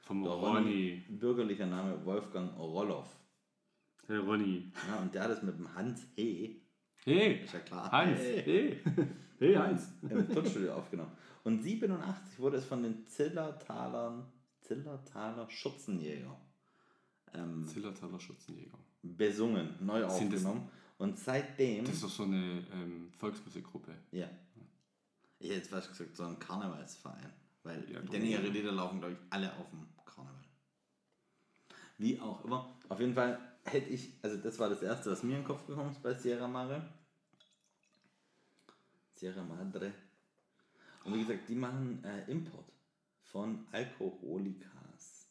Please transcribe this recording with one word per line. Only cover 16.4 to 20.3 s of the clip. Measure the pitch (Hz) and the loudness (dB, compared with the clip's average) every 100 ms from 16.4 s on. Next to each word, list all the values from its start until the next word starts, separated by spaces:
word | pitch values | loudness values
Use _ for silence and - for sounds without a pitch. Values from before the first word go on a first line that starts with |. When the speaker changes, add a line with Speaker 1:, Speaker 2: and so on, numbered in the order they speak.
| - _ _ _ _ _ _ _ - | -18 _ _ _ _ _ _ _ -16
Speaker 2:
ähm, | 87 85 82 78 | -8 -6 -4 -4
Speaker 1:
Zillertaler | 80 104 95 87 90 | -4 -6 -8 -8 -8
Schürzenjäger. | - - - - - - - _ | -10 -16 -14 -14 -14 -18 -20 _
Speaker 2:
besungen, | 87 85 107 101 113 104 80 85 | -14 4 4 6 4 4 0 -2
neu | 95 110 101 | 0 2 4
Speaker 1:
Sind | 92 101 | 4 4